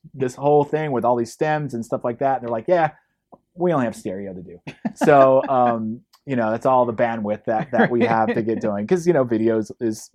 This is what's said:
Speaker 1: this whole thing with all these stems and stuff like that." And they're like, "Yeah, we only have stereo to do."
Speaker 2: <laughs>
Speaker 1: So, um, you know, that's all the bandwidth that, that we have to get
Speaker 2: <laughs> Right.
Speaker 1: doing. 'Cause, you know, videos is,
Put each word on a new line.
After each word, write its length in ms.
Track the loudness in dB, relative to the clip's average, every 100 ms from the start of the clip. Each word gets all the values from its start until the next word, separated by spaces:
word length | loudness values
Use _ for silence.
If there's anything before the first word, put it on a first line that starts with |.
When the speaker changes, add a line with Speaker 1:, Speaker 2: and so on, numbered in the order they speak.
| -18
Speaker 1:
this 220 | -6 -6 -2
whole 300 | 2 4 2
thing 260 | -2 -2
with 140 | 0 0
all 100 | 0
these 160 | -2
stems 420 | -4 -2 -2 -4
and 120 | -8 -6
stuff 180 | -6
like 160 | -4 -4
that." 200 | -2 -2
And 40 |
they're 80 | -4
like, 140 | -6 0
"Yeah, 240 | 0 0 -4 _ _ _ -20 _ -4
we 160 | -2
only 140 | 0 -2
have 100 | -4
stereo 380 | -10 -8 -10
to 80 | -12
do." 180 | -16 -18 -20
Speaker 2:
<laughs> 60 | -10 -10 -2
Speaker 1:
So, 460 | 4 6 8 6 2
um, 540 | 2 2 0 -4 -8 -14 _ -6
you 100 | -2
know, 160 | -2
that's 140 | 0 2
all 200 | 2 2
the 80 |
bandwidth 520 | 0 -2 -2 -4 -4 -4
that, 260 | -4 -2
that 180 | 0 2
we 120 | 2
have 320 | 0 2 0
to 80 | 0
get 100 | -2
Speaker 2:
<laughs> 20 | -2
Right. 60 |
Speaker 1:
doing. 240 | -2 -4 -2
'Cause, 200 | 0 2
you 60 |
know, 100 | 0
videos 480 | 0 0 0 0 -2 -6
is, 300 | -6 -6 -8